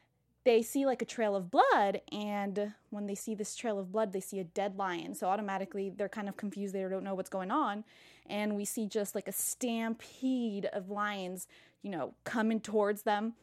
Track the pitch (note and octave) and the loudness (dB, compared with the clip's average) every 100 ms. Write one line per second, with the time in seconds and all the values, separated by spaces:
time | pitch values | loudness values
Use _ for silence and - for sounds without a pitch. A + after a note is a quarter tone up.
0 | _ _ _ _ B3 A3+ A#3 C#4 C4+ B3 | _ _ _ _ 6 6 4 2 2 2
1 | A3+ - G#3+ G3 F3 C#4+ C5 E4+ G3+ G3 | -2 0 0 0 2 6 8 8 6 2
2 | - G3+ G#3 G3+ G3+ F#3+ G#3 G#3 - G#3 | -4 -4 -2 0 0 0 -2 -4 -10 -6
3 | G3+ G3 - G#3+ G#3 - A#3+ G3+ F#3 G#3 | -4 -4 -4 -4 -6 -4 -2 -2 0 0
4 | A3 F#3+ - G3 E3+ - G3+ F#3+ F#3+ F3 | 0 -2 -4 -6 -4 -2 -2 0 -2 -2
5 | - D4 F#3 G#3 G3+ F#3+ G3 G3+ G3 F#3 | -6 -2 0 2 0 -2 -4 -4 -4 -2
6 | G3+ A3 G3+ - G#3 G3 G3+ F#3+ F#3+ F#3+ | -4 -4 -6 -4 -6 -4 -4 -2 -2 -2
7 | F#3+ F#3+ F#3 G3 F#3 C#4 B3 G#3 G#3+ - | -2 -4 -4 -4 0 0 0 -2 -8 -18
8 | - - - G3+ G#3+ G#3 G#3 - G#3 A3 | -20 -20 -6 -2 0 0 -2 -2 -2 0
9 | G3+ G#3+ - - - - B3 A3+ A3+ A3+ | -2 -4 -4 -4 -4 -2 -2 0 0 -4
10 | - - C4 B3+ A#3 G3+ F#3+ G#3 F#3+ G#3 | -8 -4 0 2 0 0 -2 -2 -4 -2
11 | G#3 G3+ F3+ F#3 - - - _ G#3 F3 | -2 -2 -4 -6 -10 -16 -20 _ -6 -4
12 | C3 - - A#3 A3 A3 G#3+ G#3+ G#3 G#3 | -4 -6 -4 2 4 2 2 4 4 2
13 | - G#3 A3 A3+ | 2 2 0 -6